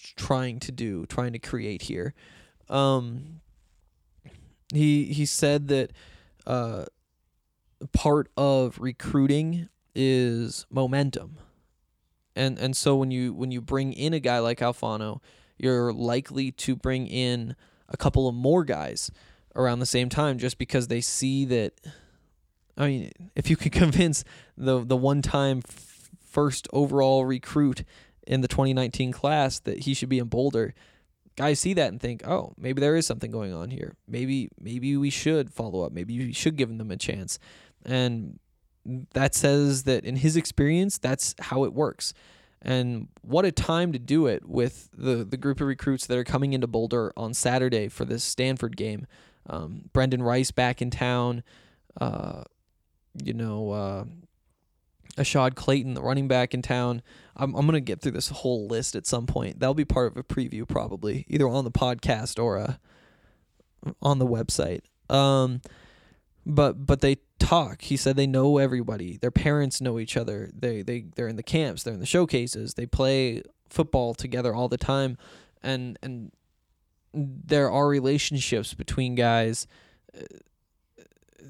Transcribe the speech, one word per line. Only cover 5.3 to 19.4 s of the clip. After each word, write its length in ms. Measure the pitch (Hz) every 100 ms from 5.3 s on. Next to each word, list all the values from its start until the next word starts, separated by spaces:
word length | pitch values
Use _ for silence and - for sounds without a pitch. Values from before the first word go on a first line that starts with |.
| - 147 147 139
that, 240 | 139 127 - - - _ _ -
uh, 380 | 127 117 113 - - _ _ _ _ _ _ _ _ 139
part 380 | - 151 147 135 -
of 420 | 139 135 127 -
recruiting 880 | 127 123 - 147 139 143 160 170 170 _ _
is 680 | - 131 131 123 117 113 - -
momentum. 680 | 127 131 139 139 - 80 156 - _ _ _ _ _ _ _ _
And, 240 | - 135 120
and 180 | 131 131
so 200 | 147 135
when 140 | 131
you, 240 | 127 123
when 160 | 85 131
you 100 | 123
bring 320 | 113 135 135
in 220 | 110 151
a 60 | 160
guy 180 | 127 120
like 220 | 117 120
Alfano, 600 | 120 120 113 110 107 104 - _ _ -
you're 340 | 127 123 120
likely 580 | 117 120 123 139 135 135
to 240 | - -
bring 320 | 131 131 131 127
in 480 | 123 127 120 117 - _ _ -
a 80 | -
couple 300 | 143 - 131
of 80 |
more 300 | 120 131 175
guys 460 | 143 80 69 - - - - _